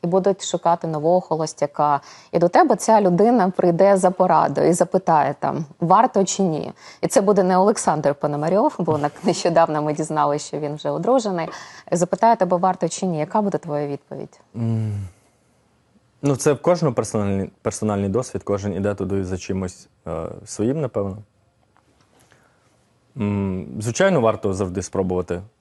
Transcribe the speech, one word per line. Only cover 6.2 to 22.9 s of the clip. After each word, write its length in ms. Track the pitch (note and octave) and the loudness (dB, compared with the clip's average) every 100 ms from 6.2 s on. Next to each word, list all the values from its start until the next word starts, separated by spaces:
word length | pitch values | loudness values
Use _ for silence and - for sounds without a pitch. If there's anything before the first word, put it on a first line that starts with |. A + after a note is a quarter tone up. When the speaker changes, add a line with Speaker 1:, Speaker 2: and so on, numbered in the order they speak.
Speaker 1:
чи 180 | F#3+ - | 0 0
ні. 300 | F#3+ D3+ - - - - | 0 0 -6 -12 -20 -6
І 60 | F3 | 0
це 120 | - | 2
буде 220 | G3 G3+ | 4 2
не 160 | F#3 F#3 | 4 4
Олександр 560 | G3 - - D#3 D3+ | 2 2 0 0 0
Пономарьов, 600 | C#3+ D3+ D3 D#3 F#3 C#4+ - | -2 -4 -4 0 2 0 -2
бо 200 | D#3+ D#3 | -2 -2
на-, 120 | C#3+ - | -2 -4
<laughs> 60 | |
нещодавно 580 | F#3 E3+ F3+ E3 E3 D3+ | -4 0 0 2 2 0
ми 100 | D3+ | -2
дізналися, 540 | D3+ D#3 D#3 D3 D3 - | -4 -4 0 0 -2 -6
що 120 | D3+ | -8
він 160 | D3 | -8
вже 160 | D3+ D3 | -6 -6
одружений. 580 | D3 F3 C4 G#3+ F3+ E3 - - - - | -4 0 0 0 -4 -6 -10 -18 -20 -6
Запитає 440 | F3+ F3 - A3+ A3+ | -2 -2 2 2 4
тебе, 200 | F3+ F3+ | 2 2
варто 320 | F#3 F#3 E3 | 0 0 -4
чи 180 | - F#3+ | -4 -4
ні, 120 | D#3+ | -2
яка 240 | D3+ G#3+ | -2 -2
буде 160 | G3+ E3 | 0 -4
твоя 280 | E3+ D3 C#3+ | -4 -6 -6
відповідь? 540 | C#3 _ C#3 - _ _ A2 | -8 _ -14 -14 _ _ -6
Speaker 2:
М. 360 | A2+ A2+ G#2+ G2+ F#2+ _ _ _ _ _ _ _ _ _ _ _ | -4 -2 -4 -6 -10 _ _ _ _ _ _ _ _ _ _ _
Ну, 140 | C#3 C3+ | -2 0
це 160 | - | 0
в 100 | C#3 | 0
кожного 320 | - F3 E3 | 0 2 0
персональний, 560 | A#2 A2+ A2 G2+ G2 F#2+ _ | -2 -4 -2 -2 -2 -4 _
персональний 460 | - - A2 G2+ G2 | -8 -4 -4 -2 0
досвід, 340 | G2 B2+ G2 | -2 -4 -10
кожен 320 | - G2+ G2+ | -4 -4 -4
іде 200 | F2+ G2+ | -4 -4
туди 300 | G2+ F#2+ G2 | -4 -4 -4
за 140 | F#2 F#2 | -4 -8
чимось, 500 | - F#2+ F#2 - - _ - | -6 -6 -6 -10 -20 _ -10
е, 200 | D#2+ E2 - - | -10 -8 -12 -18
своїм, 340 | - G#2+ D3 | -4 -4 -2
напевно. 360 | C3+ - G2 G2 G#2+ _ _ _ _ _ _ _ _ _ _ _ _ _ _ _ _ | -4 -4 -6 -8 -16 _ _ _ _ _ _ _ _ _ _ _ _ _ _ _ _